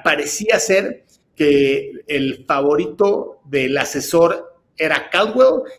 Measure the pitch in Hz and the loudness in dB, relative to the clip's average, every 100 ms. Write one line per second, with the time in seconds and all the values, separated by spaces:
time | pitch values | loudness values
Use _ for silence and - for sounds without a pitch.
0 | 170 147 147 - 214 196 - 190 196 - | -2 0 -2 -6 0 0 2 0 0 -8
1 | _ _ _ - 151 143 139 139 139 - | _ _ _ -2 2 4 2 0 -6 -14
2 | - 147 135 - - 139 143 147 175 - | -8 -4 -4 -6 -4 0 2 0 -2 0
3 | 101 95 - - 139 139 131 139 123 139 | 0 0 -6 -14 -6 -2 -2 -2 -4 -6
4 | - 165 170 - - _ _ - 156 147 | -2 2 2 2 -8 _ _ -6 -2 -2
5 | - 175 214 240 262 - - | 0 0 0 4 4 4 -4